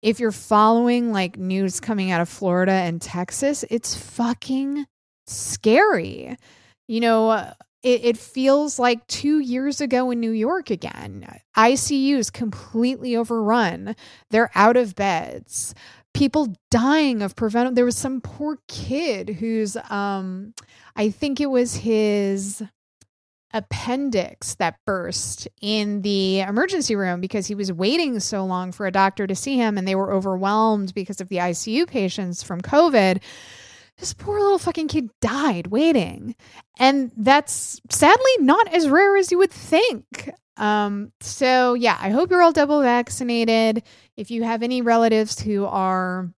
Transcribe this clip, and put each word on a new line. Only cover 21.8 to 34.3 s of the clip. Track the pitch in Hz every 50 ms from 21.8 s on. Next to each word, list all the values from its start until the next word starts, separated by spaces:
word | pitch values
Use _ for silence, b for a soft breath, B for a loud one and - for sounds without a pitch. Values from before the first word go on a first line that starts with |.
| - 226 220 214 214 208 208 208 202 196 196 196 196 196 202 - 220 196 _ _ _ _ _ _ _ _ _ _ _ _ _ _ _ _ - -
appendix | - _ - - - 240 247 262 285 277 226 202 180 - - _ - - -
that | _ 180 165 165 _ _
burst | - 196 185 170 170 185 - - - - - - - _ _
in | - 202 214 214 208 208 208 208
the | 190 208 202 196 190 190 190 190
emergency | 190 190 202 220 311 370 392 349 277 - 226
room | 202 196 185 180 175
because | 180 190 - 214 185 -
he | 208
was | 196 202 190 180
waiting | 165 185 202 269 339 339 294 247 214
so | 180 - - 202 190
long | 185 185 180 185 185
for | 180 - 208
a | 190
doctor | 185 196 196 196 190 - 208 190
to | 196
see | 180 - 277 277 254
him, | 233 220 208 202
and | 185 190
they | 196
were | 190 196 196 196
overwhelmed | 190 185 196 190 185 190 196 208 214 220 226 214 208 196 185 185
because | 208 190 - 202 -
of | 190 185
the | 196 175
I | 175 180
C | 170 170 - 226 220 277
U | 349
patients | 339 - 262 196 185 175 - 190 180 175 - -
from | - 185 170
covid. | 185 - - 285 330 339 277 233 196 190 185 196 B B B B B B B B B B B B B B B _
This | - - -
poor | - - 403